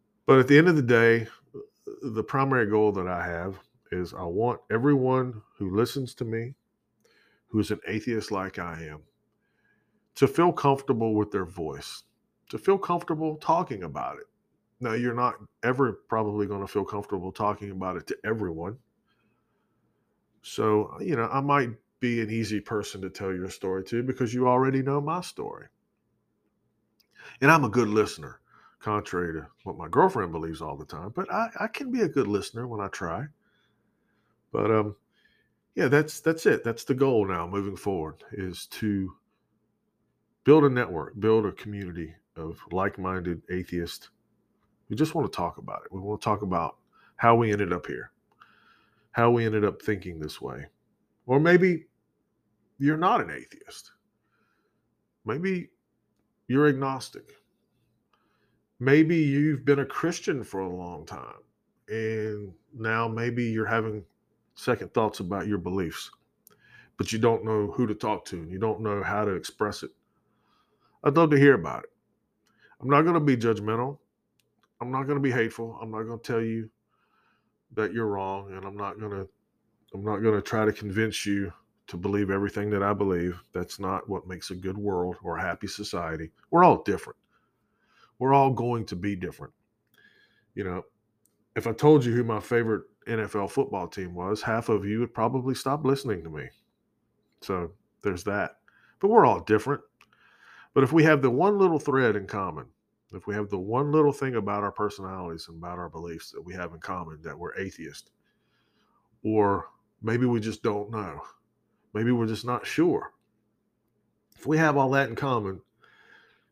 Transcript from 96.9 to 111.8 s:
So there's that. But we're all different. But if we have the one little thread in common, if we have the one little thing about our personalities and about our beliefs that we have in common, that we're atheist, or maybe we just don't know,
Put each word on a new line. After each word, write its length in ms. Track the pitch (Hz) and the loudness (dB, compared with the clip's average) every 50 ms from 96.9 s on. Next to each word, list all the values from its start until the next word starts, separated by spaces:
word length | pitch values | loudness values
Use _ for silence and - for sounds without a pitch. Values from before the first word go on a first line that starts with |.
| _ _ _ _ _ _ _ _ _ _ | _ _ _ _ _ _ _ _ _ _
So 300 | - - 98 90 87 82 - _ _ _ _ _ - | -8 -6 -4 -4 -4 -6 -10 _ _ _ _ _ -4
there's 220 | 104 92 87 - | -4 -4 -2 -4
that. 320 | 101 101 104 90 - - _ _ _ _ _ _ _ _ _ | -4 -2 -2 -2 -4 -6 _ _ _ _ _ _ _ _ _
But 80 | - 202 | 2 6
we're 160 | 226 233 165 | 8 8 8
all 160 | 123 101 85 | 8 6 4
different. 400 | 85 - 107 104 - 131 143 151 - _ _ _ _ _ _ _ _ _ _ _ _ - - - - _ _ | 2 2 2 2 2 0 -4 -6 -6 _ _ _ _ _ _ _ _ _ _ _ _ -20 -20 -20 -20 _ _
But 100 | 139 131 | 2 2
if 80 | 123 156 | 6 6
we 120 | 170 151 | 6 8
have 180 | 160 156 139 131 | 8 6 6 4
the 80 | 127 | 2
one 280 | 120 131 175 202 208 202 | 2 4 2 2 4 4
little 200 | 190 180 165 147 | 4 4 2 0
thread 380 | - 147 127 135 127 113 104 | 0 0 2 2 4 2 2
in 100 | 104 95 | 0 -4
common, 400 | 95 - 101 95 90 78 76 64 - _ _ _ _ _ _ _ _ - | -6 -6 -6 -6 -6 -6 -10 -14 -16 _ _ _ _ _ _ _ _ -16
if 120 | 95 - | -14 -10
we 80 | 101 101 | -6 -6
have 140 | 104 104 95 | -6 -4 -4
the 100 | 98 92 | -4 -6
one 320 | 92 101 113 127 143 147 | -4 -2 0 0 0 2
little 220 | 147 156 151 147 139 | 4 4 4 4 2
thing 220 | - 139 131 123 | 0 -4 -2 -2
about 280 | 113 101 101 101 104 104 | -2 -2 -2 -2 -2 -2
our 100 | 101 - | -4 -2
personalities 760 | - 107 101 - - 95 92 95 92 90 85 82 82 - - | -2 -4 -4 -4 -6 -10 -10 -8 -8 -8 -8 -10 -12 -12 -16
and 80 | 82 | -16
about 220 | 82 85 87 87 90 | -14 -12 -10 -10 -10
our 100 | 87 82 | -10 -10
beliefs 420 | 78 80 85 85 82 82 - - - | -12 -12 -12 -10 -12 -12 -14 -16 -16
that 100 | - 78 | -16 -14
we 100 | 87 87 | -12 -10
have 220 | 92 87 85 82 | -10 -10 -10 -10
in 60 | 80 | -14
common, 420 | - 98 92 90 85 80 78 76 80 | -10 -8 -8 -8 -8 -10 -14 -14 -14
that 160 | 80 71 80 | -14 -12 -10
we're 180 | 87 85 - | -12 -10 -8
atheist, 540 | 92 98 95 - - - 69 69 - - _ _ _ _ _ _ _ _ _ _ _ _ _ _ _ _ _ _ _ _ _ _ _ - | -8 -8 -10 -10 -12 -16 -16 -16 -18 -20 _ _ _ _ _ _ _ _ _ _ _ _ _ _ _ _ _ _ _ _ _ _ _ -4
or 460 | 110 110 107 101 101 98 90 - - _ _ _ _ _ _ 110 | 0 4 4 4 4 2 0 -4 -8 _ _ _ _ _ _ -4
maybe 240 | 110 113 120 131 | -2 0 2 2
we 120 | 123 120 113 | 2 0 0
just 220 | 107 110 104 - - | -2 -4 -8 -2 -2
don't 280 | 117 104 104 104 104 | -2 -2 -2 -4 -6
know, 320 | 113 107 101 87 78 - - - - _ _ _ _ _ _ _ _ _ | -8 -8 -8 -8 -10 -12 -16 -18 -20 _ _ _ _ _ _ _ _ _